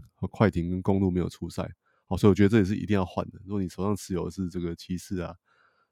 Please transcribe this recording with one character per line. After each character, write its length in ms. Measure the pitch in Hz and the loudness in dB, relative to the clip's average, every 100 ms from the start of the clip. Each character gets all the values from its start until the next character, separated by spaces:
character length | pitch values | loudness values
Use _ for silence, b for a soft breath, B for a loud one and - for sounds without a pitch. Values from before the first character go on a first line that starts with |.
| - | -8
和 140 | _ 95 | _ -6
快 220 | - 104 | 2 2
艇 180 | 90 85 | 2 -2
跟 140 | 92 | -2
公 180 | 101 98 | 0 2
鹿 100 | 95 | 2
没 80 | 90 | 0
有 80 | 85 | -2
出 220 | - 85 | -6 -8
赛， 140 | 92 90 - _ _ - | -8 -8 -12 _ _ -6
哦， 80 | 95 | 4
所 100 | 104 | 6
以 20 | |
我 40 | |
觉 80 | 92 | 8
得 80 | 101 | 6
这 80 | 113 | 6
也 60 | |
是 120 | 92 92 | 4 0
一 80 | |
定 100 | 90 | 0
要 80 | 101 | 0
换 220 | 90 - - | 0 -4 -6
的。 100 | 95 92 | -10 -8
如 80 | |
果 80 | 101 | -4
你 40 | 90 | -4
手 160 | - | -4
上 140 | 101 101 | -4 -4
持 160 | - | -4
有 140 | 87 87 | -4 -4
的 40 | |
是 160 | 95 90 | -6 -6
这 100 | 90 | -4
个 140 | 85 | -6
骑 240 | 85 - 90 | -8 -8 -8
士 220 | - 92 | -6 -8
啊， 140 | 85 85 _ _ _ _ _ | -8 -12 _ _ _ _ _